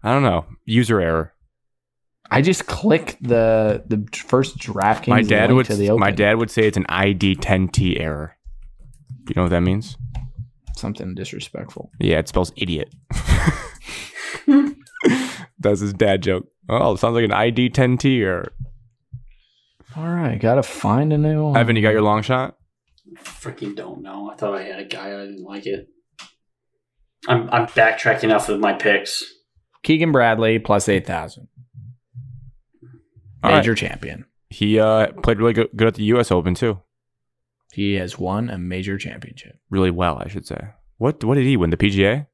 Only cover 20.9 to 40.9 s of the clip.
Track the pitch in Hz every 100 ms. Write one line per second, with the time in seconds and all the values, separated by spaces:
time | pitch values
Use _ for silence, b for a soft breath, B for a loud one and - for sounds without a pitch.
20.9 | 120 156 151 151 156 151 120 117 113 107
21.9 | 107 107 107 107 127 131 _ _ _ _
22.9 | _ - - - - - - 101 101 -
23.9 | 92 95 98 101 - 104 95 101 95 95
24.9 | - 95 101 98 98 90 98 95 95 -
25.9 | _ _ - - _ _ _ _ _ _
26.9 | _ _ _ - 123 117 117 113 - 113
27.9 | - - 110 110 107 107 101 101 98 107
28.9 | 98 - - - _ _ _ _ _ -
29.9 | 156 165 135 117 110 113 113 107 104 104
30.9 | 95 90 85 80 - - - - - 101
31.9 | 123 _ 123 131 123 127 - _ _ -
32.9 | - _ _ - - - 139 117 107 -
33.9 | - - 76 - _ _ - 104 107 107
34.9 | 110 107 - - 104 117 113 110 107 113
35.9 | - 107 120 117 90 87 90 120 98 _
36.9 | _ _ _ _ _ _ _ _ - 101
37.9 | 98 90 - 90 101 120 95 90 92 95
38.9 | 98 - - - - - - _ 95 92
39.9 | 87 87 67 50 101 - - 107 _ _